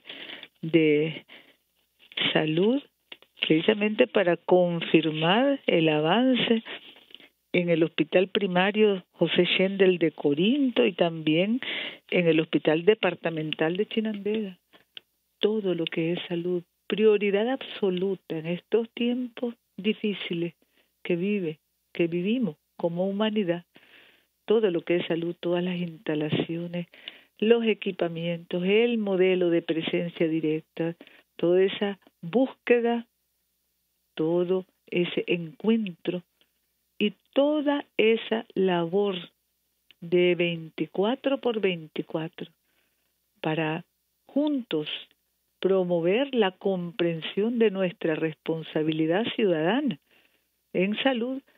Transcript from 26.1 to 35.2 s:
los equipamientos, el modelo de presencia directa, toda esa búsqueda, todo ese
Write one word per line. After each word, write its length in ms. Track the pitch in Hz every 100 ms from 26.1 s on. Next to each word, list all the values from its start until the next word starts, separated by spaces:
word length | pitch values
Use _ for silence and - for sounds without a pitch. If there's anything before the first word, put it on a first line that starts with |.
| 151 156 175 175 165 175 175 175 - - - _ -
los 260 | 214 233
equipamientos, 1000 | 226 202 202 185 170 165 170 170 175 180
el 340 | 180 214 240 233
modelo 500 | 202 185 185 185 175
de 140 | 170
presencia 640 | 170 160 160 170 175 - 165
directa, 720 | 160 156 156 - - 165 170 - - _ -
toda 260 | 170 180
esa 380 | 190 - 202 196 _ _
búsqueda, 880 | 170 214 262 - - 240 233 233 233 _ _ _ _ _ _ _ _ _ _ -
todo 500 | 160 175 175 185 185 _ -
ese 340 | - 175 -